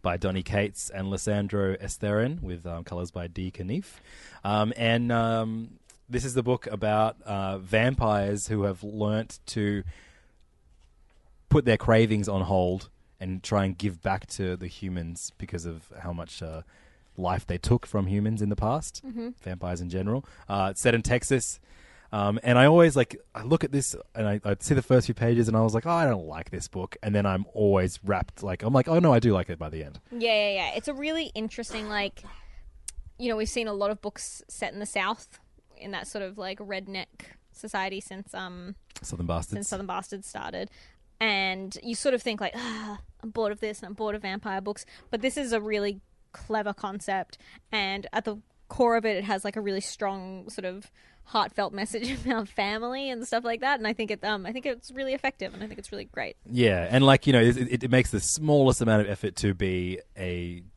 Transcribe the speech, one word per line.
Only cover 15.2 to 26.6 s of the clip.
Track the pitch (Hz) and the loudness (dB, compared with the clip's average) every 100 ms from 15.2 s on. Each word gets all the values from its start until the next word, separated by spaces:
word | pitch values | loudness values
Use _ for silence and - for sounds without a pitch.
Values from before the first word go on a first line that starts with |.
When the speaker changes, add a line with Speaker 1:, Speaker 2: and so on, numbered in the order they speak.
| - _ | -12 _
Speaker 1:
because | 98 85 85 | -8 -8 -8
of | 80 - - | -10 -14 -12
how | 87 | -8
much, | 85 82 - | -8 -8 -10
uh, | 82 80 - _ - _ _ - | -10 -10 -14 _ -20 _ _ -4
life | 90 90 - | 0 0 -2
they | 87 | -4
took | - 120 - | 2 2 2
from | 104 95 | -2 0
humans | 101 107 110 | 0 0 0
in | 104 | -2
the | 101 | 0
past, | 107 143 - - 269 | 0 -2 -4 -12 -12
Speaker 2:
Mm-hmm. | 233 233 247 | -10 -10 -10
Speaker 1:
vampires | - 90 90 87 | -10 -8 -6 -6
in | 87 | -4
general. | 92 98 123 - - - | -4 -2 -2 -4 -20 -4
Uh, | 101 95 | 0 0
it's | 98 | 2
set | 123 | 4
in | 117 | 4
Texas. | 110 123 - 135 - - _ - - - - | 2 0 2 0 0 -10 _ -20 -20 -20 -6
Um, | 107 101 107 | 0 2 2
and | 123 123 | 4 8
I | 139 | 10
always, | 165 170 135 | 10 8 6
like, | 123 - - | 0 -2 -16
I | - | -10
look | 113 156 | 0 0
at | 151 | 2
this | 139 131 - - | 0 -2 -6 -10
and | - 107 | -2 0
I, | 104 | 0
I | 104 101 | 0 -2
see | - | 2
the | 139 | 2
first | - 127 - | 6 6 6
few | |
pages | 117 117 120 113 | 0 4 4 4
and | 110 | 6
I | |
was | 113 | 4
like, | 113 160 | 2 2
"Oh, | |
I | 170 151 | 2 4
don't | 107 80 | 2 -2
like | 78 - | -10 -10
this | 90 | -10